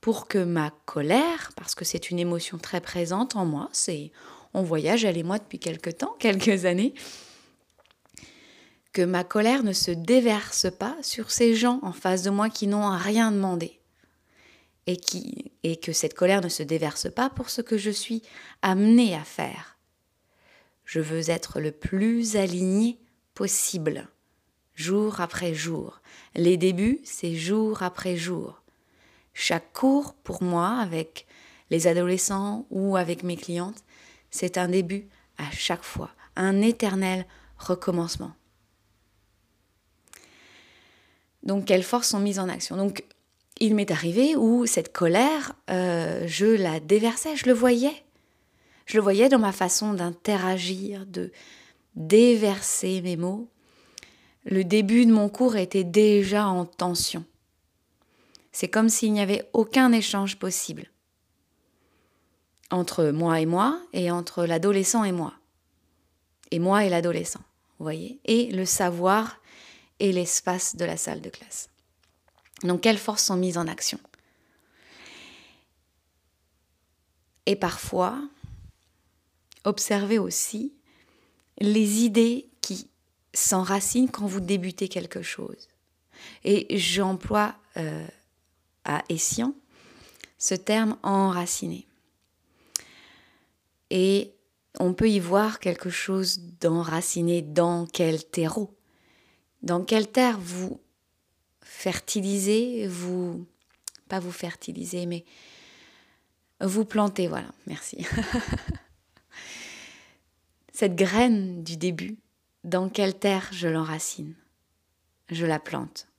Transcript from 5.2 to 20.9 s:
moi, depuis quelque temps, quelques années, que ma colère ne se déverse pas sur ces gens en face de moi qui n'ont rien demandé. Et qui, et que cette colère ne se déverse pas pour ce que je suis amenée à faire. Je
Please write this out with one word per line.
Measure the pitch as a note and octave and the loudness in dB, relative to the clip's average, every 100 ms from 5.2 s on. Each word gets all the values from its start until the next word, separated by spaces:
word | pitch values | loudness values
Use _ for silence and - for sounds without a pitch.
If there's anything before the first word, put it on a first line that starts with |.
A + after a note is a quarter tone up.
moi, | E3 G#3 | -2 -4
depuis | - F3+ | -6 -10
quelque | E3+ D#3+ - | -8 -6 -8
temps, | E3 E4+ A#4 | -6 -8 -2
quelques | A#3 G3 G3+ G3 F3+ | 0 2 2 2 2
années, | F3+ A#3+ - - - - - _ _ _ _ _ _ _ - - - - - _ _ _ | 2 0 -2 -18 -18 -20 -20 _ _ _ _ _ _ _ -20 -20 -20 -20 -20 _ _ _
que | - | 0
ma | F3+ F3+ | 2 0
colère | F3+ G#3+ A3 C4+ | 0 2 2 2
ne | A3 | 0
se | F#3 - | 0 -2
déverse | E3+ E3+ B3+ A#3 G#3+ - - F#3 | -4 4 4 6 0 -2 -2 -2
pas | F3+ G#3 D#4+ | -2 -6 -6
sur | C4+ - A3 | -8 -8 -4
ces | - A#3 A3+ | 4 4 6
gens | A#3+ B3 | 2 0
en | F#3+ | -4
face | E3+ F#3 F#3 | -4 0 0
de | F#3+ | 0
moi | G3+ A3 | 0 0
qui | - G3+ | 0 0
n'ont | G#3 G#3 F#3 | 0 0 0
rien | F#3 G#3+ A3+ | 0 2 4
demandé. | G#3 F#3+ F3 E3+ _ _ _ _ _ _ _ _ _ _ _ - | 2 0 -2 -4 _ _ _ _ _ _ _ _ _ _ _ -6
Et | F3+ | -4
qui, | - F#3 - - - _ | -4 -6 -8 -12 -14 _
et | E3 E3 | -4 -4
que | - | -4
cette | D#3+ D3+ - | -4 -4 0
colère | F3+ G3 | 2 2
ne | F3 | 0
se | - | -6
déverse | D3 D#3+ D#3 - - | -4 -2 -2 -4 -8
pas | - C4 | -4 -4
pour | - B3 | -4 -8
ce | - | -8
que | A#3 G#3+ | -4 -2
je | G3+ | -2
suis | G3+ - A3+ - - - - | -6 -6 -8 -8 -20 -20 -4
amenée | F#3+ F#3+ G#3 A#3 A#3 | 0 4 8 8 6
à | D#3+ | 0
faire. | D3+ - C3 E3 - _ _ _ _ _ _ _ _ _ _ _ | -8 -8 -8 -8 -18 _ _ _ _ _ _ _ _ _ _ _
Je | - | -8